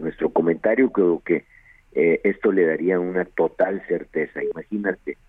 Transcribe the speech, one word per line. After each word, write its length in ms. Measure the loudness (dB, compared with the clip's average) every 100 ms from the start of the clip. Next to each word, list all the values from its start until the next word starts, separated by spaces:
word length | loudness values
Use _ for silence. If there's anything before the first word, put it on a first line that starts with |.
nuestro 280 | -8 -4 -2
comentario. 600 | 0 0 0 0 2 2
Creo 300 | 2 2 2
que, 220 | 0 -2 -4 -20 _ -20 _
eh, 260 | 0 2 2 0
esto 260 | 0 0
le 140 | 2 2
daría 340 | 2 0 0
una 240 | -2 -4
total 580 | -4 -2 -2 0 -2 -2 -4
certeza. 560 | -6 -4 -6 -6 -6
Imagínate, 720 | -8 -8 -8 -6 -4 -6 -8 -14